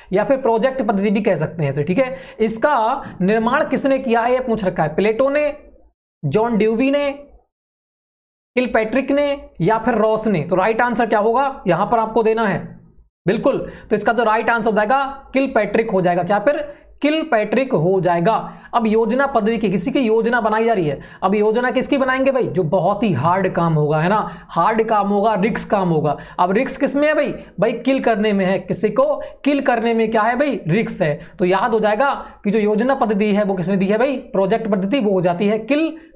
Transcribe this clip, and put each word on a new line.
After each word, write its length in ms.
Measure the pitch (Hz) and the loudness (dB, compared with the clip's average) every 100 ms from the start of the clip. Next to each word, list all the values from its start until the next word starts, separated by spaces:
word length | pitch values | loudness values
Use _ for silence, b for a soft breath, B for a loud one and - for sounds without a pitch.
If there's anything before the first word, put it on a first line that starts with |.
| B | B
या 100 | 185 | -2
फिर 140 | 208 262 | 0 0
प्रोजेक्ट 440 | 233 226 262 262 | 0 0 0 -2
पद्धति 280 | 220 196 214 | -2 0 0
भी 120 | 208 | 0
कह 140 | 208 160 | 0 0
सकते 280 | 151 - | -2 -4
हैं 60 | 143 | -4
इसे, 140 | 143 | -2
ठीक 160 | 147 190 | -2 0
है। 180 | 254 262 B B | 0 -4 B B
इसका 640 | 220 226 302 262 220 269 B B | -2 0 0 2 0 -2 B B
निर्माण 420 | 185 226 226 277 294 | 0 2 0 0 0
किसने 280 | 254 277 254 | -2 0 0
किया 220 | - 226 | 0 0
है 120 | 233 | 2
ये 60 | 254 | 0
पूछ 260 | - 220 185 | 0 -2 -2
रखा 180 | 180 | -2
है, 120 | 156 160 | -2 0
प्लेटो 340 | 202 220 - | 0 2 0
ने, 280 | 285 294 - - - _ _ _ - | 2 -2 -4 -16 -20 _ _ _ -8
जॉन 340 | 143 196 233 214 | -2 0 2 2
ड्यूवी 340 | 220 226 269 | 2 2 0
ने, 200 | 285 285 277 - - _ _ _ _ _ _ _ _ _ _ _ 247 | 0 -2 -6 -16 -20 _ _ _ _ _ _ _ _ _ _ _ -4
किलपैट्रिक 560 | 247 233 220 254 269 | 0 0 0 -2 0
ने 380 | 277 285 277 - - | 0 0 -4 -8 -2
या 160 | 170 226 | 0 2
फिर 160 | 233 | 0
रॉस 340 | 214 220 214 220 | 0 2 0 0
ने। 160 | 175 | -2
तो 120 | 143 180 | 0 0
राइट 260 | 214 226 | 2 2
आंसर 240 | 247 233 226 | 0 0 0
क्या 140 | 214 | 2
होगा 440 | 214 240 277 - 196 | 2 2 0 -2 -2
यहां 200 | 165 196 | 0 2
पर 120 | 226 | 0
आपको 240 | 220 226 | 0 0
देना 240 | 220 220 214 | 0 0 0
है, 120 | 151 - - - - _ _ 165 | -2 -6 -18 -20 -20 _ _ -2
बिल्कुल, 460 | 220 285 202 - B B | 0 0 0 -6 B B
तो 60 | 202 | -2
इसका 180 | 214 | 0
जो 100 | 233 | 2
राइट 260 | 220 220 226 | 2 2 0
आंसर 200 | 233 226 | 0 0
हो 60 | 202 | 0
जाएगा 300 | 214 269 269 - - | 2 0 -2 -8 -6
किलपैट्रिक 580 | 262 269 233 208 226 226 | -2 0 0 0 -2 0
हो 100 | 190 | 0
जाएगा। 220 | 180 175 | 0 0
क्या 160 | 175 202 | 0 0
फिर? 200 | 240 302 294 B B - | 0 -2 -6 B B -4
किल 200 | 285 320 | -2 0
पैट्रिक 500 | 311 220 208 226 262 | 0 0 0 -2 0
हो 280 | 185 170 190 | 0 0 0
जाएगा। 520 | 175 170 175 202 - B B | 0 0 0 0 -4 B B
अब 140 | 240 220 | -2 2
योजना 400 | 220 220 254 277 | 2 0 0 0
पद्धति 300 | 240 208 233 | 0 0 0
की, 120 | 214 | 0
किसी 220 | 185 254 | -2 -2
की 80 | 285 | 0
योजना 420 | 226 226 220 240 | 2 2 2 0
बनाई 240 | 220 214 226 | 0 0 2
जा 80 | |
रही 140 | 202 151 | 0 0
है, 120 | 135 B B | -4 B B
अब 120 | 190 208 | -2 2
योजना 360 | 214 220 247 | 2 2 0
किसकी 260 | 254 - 285 | -2 0 0
बनाएंगे 340 | 269 262 269 | 0 0 0
भाई? 120 | 254 | 0
जो 200 | 156 147 | -2 -2
बहुत 400 | 160 190 170 202 | 0 0 0 0
ही 100 | 226 | 0
हार्ड 380 | 131 160 185 175 | 0 2 2 0
काम 220 | 175 170 | 0 0
होगा, 260 | 160 147 151 | 2 2 0
है 100 | 170 | 2
ना, 200 | 214 180 B B | 0 -2 B B
हार्ड 340 | 165 190 226 | 0 2 2
काम 240 | 226 214 196 | 0 0 2
होगा, 260 | 202 220 | 2 2
रिस्क 380 | 208 220 - - | 2 0 -2 -2
काम 180 | 208 180 | 0 2
होगा। 280 | 156 147 - B B | 2 0 -4 B B
अब 120 | 180 | 0
रिस्क 280 | 202 262 - | 0 -2 -2
किस 160 | 269 269 | -2 2
में 120 | 302 | 2
है 60 | |
भाई? 200 | 302 247 151 B - | 2 -2 -4 B -2
भाई 120 | 214 | -2
किल 280 | 233 262 269 | 0 0 2
करने 340 | 247 214 214 | 2 2 2
में 120 | 196 185 | 2 0
है, 140 | 190 | -2
किसी 300 | - 180 214 | -4 -2 0
को 320 | 208 294 - B B | 2 0 0 B B
किल 180 | 277 285 | 0 2
करने 320 | - 233 233 | 2 0 0
में 180 | 226 220 | 0 2
क्या 100 | 220 | 2
है 140 | 220 247 | 0 0
भाई? 240 | 294 220 151 | -2 -2 0
रिस्क 340 | 202 226 - | 0 0 -2
है। 180 | 160 143 B B | -2 -4 B B
तो 60 | 180 | 0
याद 260 | 190 226 | 2 2
हो 80 | 220 | 2
जाएगा 460 | 208 214 277 214 B B | 2 2 0 0 B B
कि 80 | 202 | -2
जो 80 | 214 | 0
योजना 360 | 208 208 247 269 | 2 0 0 0
पद्धति 400 | 233 196 214 202 | 0 2 2 2
है 80 | |
वो 100 | 202 | 0
किसने 240 | 185 170 196 | -2 0 0
दी 100 | 190 | 0
है 100 | 214 | 2
भाई? 180 | 277 262 | 0 -2
प्रोजेक्ट 520 | - 196 190 220 - | -4 -2 0 0 0
पद्धति, 320 | 196 196 277 | -2 0 0
वो 120 | 208 | 2
हो 100 | 185 | 2
जाती 260 | 175 175 202 | 0 0 0
है 120 | 220 | 0
किल 380 | 220 294 320 - B | 0 0 0 -6 B